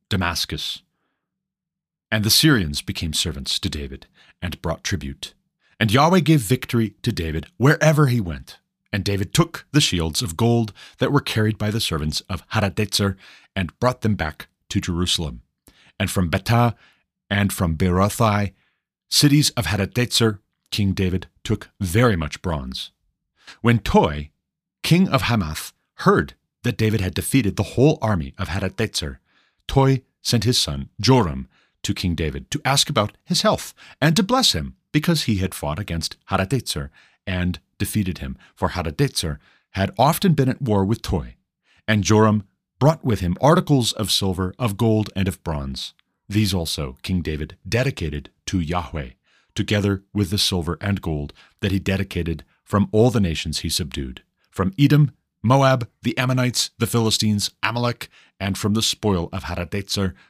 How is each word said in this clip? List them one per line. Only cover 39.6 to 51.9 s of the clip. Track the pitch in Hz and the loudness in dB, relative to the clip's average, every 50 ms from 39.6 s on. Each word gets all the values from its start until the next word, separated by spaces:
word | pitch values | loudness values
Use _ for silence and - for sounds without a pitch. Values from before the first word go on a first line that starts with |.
| _ _ | _ _
had | - 95 98 95 - | -4 -2 -2 -2 2
often | - 127 143 - - - 196 156 | 2 2 2 2 2 2 2 4
been | 151 131 | 4 2
at | 127 117 - | 0 0 -2
war | 143 117 104 98 95 | 0 2 2 2 4
with | 95 117 - | 2 0 -2
Toi. | - - 104 82 65 58 - _ _ _ _ _ _ _ _ _ _ | -2 -4 -4 -4 -4 -8 -14 _ _ _ _ _ _ _ _ _ _
And | - 110 107 92 | 0 0 2 4
Joram | 85 107 107 110 107 107 107 - - _ _ _ _ _ _ | 4 4 6 6 6 4 2 0 -6 _ _ _ _ _ _
brought | 123 147 160 - - | 2 2 2 2 0
with | 131 107 - | -2 -2 0
him | 90 87 90 - | 0 -2 0 2
articles | 120 143 - 190 - - 147 131 117 - | 4 4 4 4 4 4 2 2 2 0
of | - - 110 - | -2 -4 -2 -2
silver, | - - 101 95 90 85 92 92 - | 0 0 0 0 -2 -2 -4 -4 -4
of | - 123 110 101 | -4 -4 -4 -2
gold, | 98 117 113 110 107 107 - - | 0 2 2 2 2 0 -2 -2
and | 95 92 | -2 -2
of | 95 92 - - | -2 -2 -4 -6
bronze. | 87 80 71 69 67 65 - - - - _ _ _ _ _ _ - | -6 -6 -6 -6 -8 -8 -10 -12 -14 -16 _ _ _ _ _ _ -2
These | 101 110 110 95 98 | 0 0 2 2 0
also | 90 82 78 - - 73 65 65 - | -2 -2 -4 -4 -6 -6 -8 -10 -10
King | - - 95 90 | -6 -4 -4 -2
David | 78 78 78 73 76 76 - - - | -2 -4 -6 -6 -8 -10 -12 -16 -8
dedicated | 92 95 113 127 135 - - 90 78 73 71 71 - _ _ _ | -4 -2 -2 -2 -2 -4 -4 -6 -6 -6 -8 -10 -12 _ _ _
to | - - 92 | -4 -2 -2
Yahweh, | 82 73 87 90 85 - - 80 69 62 - _ _ _ _ _ _ _ _ | -2 -2 -4 -4 -6 -6 -8 -10 -10 -10 -14 _ _ _ _ _ _ _ _
together | - 98 - 107 104 98 101 98 95 - _ - | -6 -2 0 0 2 2 2 0 -2 -4 _ -4
with | 104 104 80 | -2 -2 0
the | 104 | 0
silver | 101 - - 98 90 80 85 82 - | -2 -2 -2 -2 -2 -2 -4 -4 -4
and | - 101 101 92 | -2 -4 -4 -2
gold | - 85 78 73 71 73 - - - _ _ _ | -2 -4 -4 -4 -6 -8 -10 -16 -20 _ _ _
that | - 98 95 | -2 -2 -2
he | 98 | 0
dedicated | - 98 | 0 -2